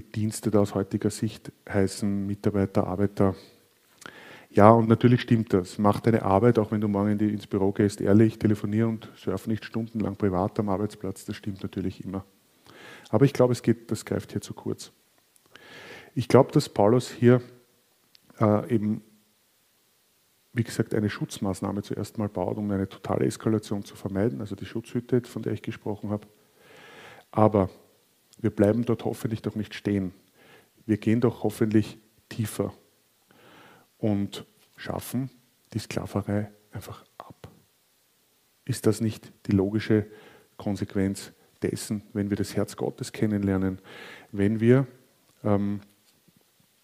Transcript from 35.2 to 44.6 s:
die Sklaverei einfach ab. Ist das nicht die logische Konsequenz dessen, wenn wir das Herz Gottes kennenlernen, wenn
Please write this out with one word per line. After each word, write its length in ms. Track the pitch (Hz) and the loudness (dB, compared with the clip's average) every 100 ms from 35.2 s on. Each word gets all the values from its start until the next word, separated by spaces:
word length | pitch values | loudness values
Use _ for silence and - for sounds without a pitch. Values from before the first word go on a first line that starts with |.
| 131 - _ _ _ | -6 -10 _ _ _
die 60 | 110 | -10
Sklaverei 720 | - 90 95 101 101 104 104 - _ | -8 -8 -6 -6 -2 -4 -4 -12 _
einfach 320 | 110 - 104 - - | -14 -14 -16 -20 -20
ab. 320 | - - - _ _ _ _ _ _ _ _ _ _ _ | -20 -20 -20 _ _ _ _ _ _ _ _ _ _ _
Ist 220 | - 117 113 | -8 -2 0
das 160 | 104 | 2
nicht 280 | 113 - - _ - | -2 -4 -12 _ 0
die 40 | |
logische 540 | 101 95 107 - 110 104 - - - _ - | 2 2 0 2 2 0 -8 -20 -20 _ -10
Konsequenz 760 | 104 98 98 101 95 98 - - _ _ | -6 -6 -4 -2 -2 -4 -12 -20 _ _
dessen, 400 | - - - 107 - | -4 -4 -6 -8 -6
wenn 160 | 104 101 | -4 -2
wir 80 | 101 | -2
das 180 | 98 - | -2 -4
Herz 220 | 101 - | -6 -4
Gottes 340 | - - 131 | -6 -6 -12
kennenlernen, 680 | - 110 104 98 95 95 95 - - - - - | -4 -2 0 0 0 -2 -4 -12 -20 -20 -20 -10
wenn 300 | 101 101 110 | -2 0 2